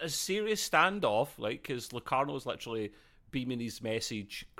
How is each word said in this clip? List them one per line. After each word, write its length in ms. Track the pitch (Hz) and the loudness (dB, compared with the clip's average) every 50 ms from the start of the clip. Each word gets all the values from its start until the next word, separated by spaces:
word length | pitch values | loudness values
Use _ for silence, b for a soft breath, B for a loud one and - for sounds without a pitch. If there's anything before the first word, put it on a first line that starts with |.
a 60 | 156 165 | -4 -4
serious 580 | 143 - - - 190 214 208 220 214 202 - - | -2 -2 0 0 0 2 2 2 0 0 0 4
standoff, 720 | - 156 170 185 196 208 160 113 104 110 139 147 - - | 6 6 6 6 4 4 2 4 6 4 4 2 0 -4
like, 240 | 110 107 123 - - | -4 -4 -4 -4 -4
'cause 280 | - 135 120 110 - | -6 -6 -4 -6 -6
Locarno's 520 | 123 120 - - 135 131 143 143 143 135 - | -8 -6 -2 0 2 2 2 2 -2 -4 -4
literally 480 | 127 - - - 120 113 110 107 104 b b b b b b b - | -4 -6 -4 -4 -4 -4 -2 -2 -4 b b b b b b b -6
beaming 300 | - 135 123 127 127 120 | -4 -2 -2 -2 -2 -2
his 200 | 120 113 - - | -4 -4 -6 -4
message 640 | 110 110 110 113 - - 117 107 101 - - - - - - | -2 -2 0 0 -2 -2 -4 -4 -6 -6 -10 -12 -12 -14 -16